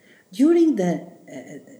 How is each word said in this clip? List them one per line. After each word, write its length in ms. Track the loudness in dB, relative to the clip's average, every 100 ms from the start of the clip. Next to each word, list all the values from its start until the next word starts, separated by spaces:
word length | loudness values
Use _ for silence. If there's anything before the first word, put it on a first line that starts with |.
| _ _ _
During 440 | 0 2 2 2 0
the, 320 | -2 -4 -8 -20 -20
uh, 280 | -20 -20 -20 -20